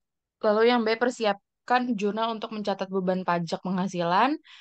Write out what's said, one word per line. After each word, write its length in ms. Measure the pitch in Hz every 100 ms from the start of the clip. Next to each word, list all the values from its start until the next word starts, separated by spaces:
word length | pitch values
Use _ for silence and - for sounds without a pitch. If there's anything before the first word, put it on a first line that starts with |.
| _ _ _ _
Lalu 320 | 220 208 233
yang 80 | 247
B, 160 | 220 226
persiapkan 960 | 247 240 214 202 _ _ - 247 247
jurnal 400 | 202 202 214 226
untuk 160 | 226 226
mencatat 400 | 214 202 196 190
beban 320 | 190 185 185
pajak 400 | 185 175 170 185
penghasilan, 720 | 185 190 185 175 170 190 254 320 - -